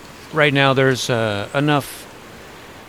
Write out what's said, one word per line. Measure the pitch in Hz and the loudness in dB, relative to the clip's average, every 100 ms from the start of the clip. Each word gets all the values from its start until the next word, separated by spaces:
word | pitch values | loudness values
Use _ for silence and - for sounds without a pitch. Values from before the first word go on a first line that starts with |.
| - - - | -8 -20 -8
right | 156 147 | 0 2
now | 139 139 | 4 2
there's, | 131 135 123 - | 4 2 0 -2
uh, | 120 113 101 104 | -2 -2 -4 -4
enough | 139 147 147 - - - - - - - - - - | -2 0 0 -4 -14 -20 -20 -20 -20 -20 -20 -20 -20